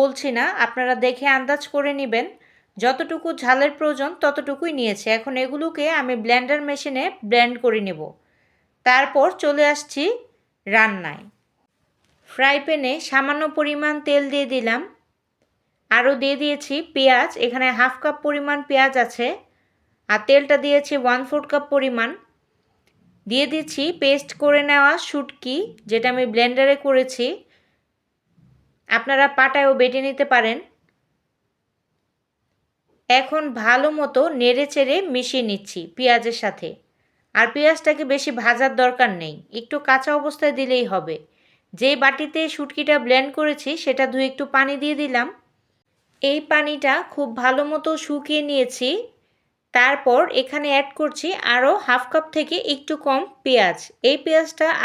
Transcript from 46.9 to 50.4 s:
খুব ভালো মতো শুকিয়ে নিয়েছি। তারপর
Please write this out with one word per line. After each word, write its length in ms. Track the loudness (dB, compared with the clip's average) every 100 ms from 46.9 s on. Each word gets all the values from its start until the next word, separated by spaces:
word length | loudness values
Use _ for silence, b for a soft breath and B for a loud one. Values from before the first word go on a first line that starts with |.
| 0 -2
খুব 140 | -6 -6 0
ভালো 200 | 0 2 -2
মতো 200 | -2 -4 -4
শুকিয়ে 380 | -4 -8 -2 -4 0
নিয়েছি। 400 | 0 -2 -2 -4 -4 -8 _ _ _ _ _ _ 2
তারপর 440 | 2 2 2 2 2 0